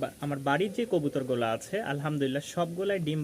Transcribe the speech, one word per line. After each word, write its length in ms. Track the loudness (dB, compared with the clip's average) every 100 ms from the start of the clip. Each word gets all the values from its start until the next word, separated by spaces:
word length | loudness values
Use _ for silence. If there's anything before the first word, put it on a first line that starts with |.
বা-, 140 | -6 -4
আমার 140 | -4 -2 2
বাড়ির 240 | 2 2 0
যে 60 | 2
কবুতরগুলো 540 | 2 2 0 0 2 2 0
আছে, 200 | -2 -4 -2
আলহামদুলিল্লাহ 520 | -2 0 0 0 0 -2
সবগুলাই 440 | -2 -2 0 0 0 0
ডিম 140 | 0